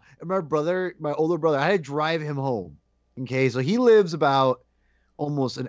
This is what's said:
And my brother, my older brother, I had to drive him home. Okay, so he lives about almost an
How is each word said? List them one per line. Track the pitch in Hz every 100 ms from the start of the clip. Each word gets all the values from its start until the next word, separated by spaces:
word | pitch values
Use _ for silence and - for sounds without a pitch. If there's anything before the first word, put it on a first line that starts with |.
| _ -
And | 165
my | 190
brother, | 147 151 156 185 180 -
my | 151
older | 147 160 170
brother, | 160 139
I | 151
had |
to | 202
drive | 135 147 156 165
him | 151 139
home. | 135 113 85 71 _ _ _ -
Okay, | 131 131 131
so | 120
he | 131 233
lives | 240 214 180
about | 160 147 135 135 123 _ _ _ _ _ -
almost | 147 147 127
an | 131